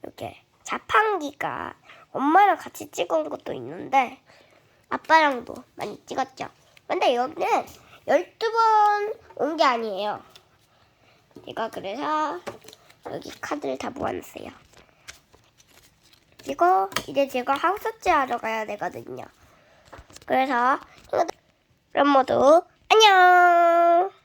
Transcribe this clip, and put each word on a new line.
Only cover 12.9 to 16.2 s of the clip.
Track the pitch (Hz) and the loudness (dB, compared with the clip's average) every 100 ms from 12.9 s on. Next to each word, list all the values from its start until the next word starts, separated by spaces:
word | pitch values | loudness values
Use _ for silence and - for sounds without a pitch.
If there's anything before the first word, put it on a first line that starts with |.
| _ - | _ -14
여기 | - - - | -14 -14 -16
카드를 | - 294 277 - | -10 -8 -8 -8
다 | - | -10
모아놨어요. | 240 98 90 - - - - _ - _ _ - - _ _ _ _ _ _ _ _ _ _ | -8 -8 -8 -12 -16 -18 -18 _ -20 _ _ -20 -20 _ _ _ _ _ _ _ _ _ _